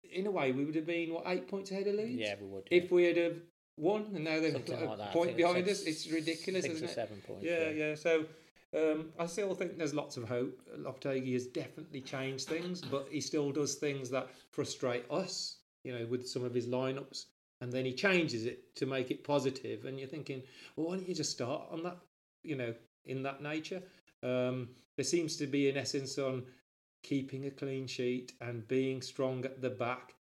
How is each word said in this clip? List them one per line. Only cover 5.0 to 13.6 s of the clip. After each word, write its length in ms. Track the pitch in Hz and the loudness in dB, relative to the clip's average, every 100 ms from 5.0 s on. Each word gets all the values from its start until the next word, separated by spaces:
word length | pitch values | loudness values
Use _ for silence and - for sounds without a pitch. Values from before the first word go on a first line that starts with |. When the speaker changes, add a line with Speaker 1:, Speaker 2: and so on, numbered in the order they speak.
| 104 | 0
Speaker 1:
a 20 | |
Speaker 2:
I 40 | |
Speaker 1:
point 120 | 165 175 | 4 4
Speaker 2:
think 80 | 170 | 6
Speaker 1:
behind 280 | 170 180 180 | 6 6 2
Speaker 2:
six, 160 | 196 | 0
Speaker 1:
us. 40 | 165 | -2
It's 240 | 156 160 | -4 -2
ridiculous, 500 | 160 156 160 - 185 | 0 0 -2 0 0
Speaker 2:
six 120 | 151 160 | 0 -2
Speaker 1:
isn't 120 | - | -2
Speaker 2:
or 40 | |
Speaker 1:
it? 20 | |
Speaker 2:
seven 240 | - 107 104 - | -2 -4 -6 -10
points, 180 | 95 | -4
Speaker 1:
Yeah, 260 | 160 170 160 | 0 2 2
Speaker 2:
yeah. 160 | 151 151 | 0 0
Speaker 1:
yeah. 60 | 151 | 0
So, 300 | 170 165 156 - - _ _ 156 | 4 4 4 -10 -20 _ _ 2
um, 320 | 160 156 156 - | 4 2 -2 -4
I 60 | 170 | -2
still 280 | 214 202 180 | 0 0 0
think 220 | 175 160 | -2 0
there's 160 | 151 | 0
lots 220 | 147 135 131 | 0 -2 -6
of 140 | 113 | -2
hope. 320 | 123 131 - - - | 0 0 -4 -14 -8
Lopetegui 560 | 143 123 143 135 127 | -8 -4 -2 0 2
has 140 | 123 123 | 0 0
definitely 520 | 160 135 - - 143 | -6 -6 -10 -10 -10
changed 460 | 131 135 135 135 - | -6 -4 -2 -4 -2
things, 320 | 165 180 175 | -2 -2 -4
but 260 | 135 139 139 | -2 -2 -2
he 80 | 151 | -4
still 320 | - 156 143 | 0 2 2
does 240 | 143 | 2